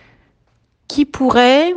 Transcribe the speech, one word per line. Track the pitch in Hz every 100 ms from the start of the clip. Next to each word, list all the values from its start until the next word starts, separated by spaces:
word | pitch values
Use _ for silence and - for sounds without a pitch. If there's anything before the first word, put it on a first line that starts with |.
| _ _ _ _ _ _ _ _ -
qui | 277 285
pourraient, | - 262 240 247 269 339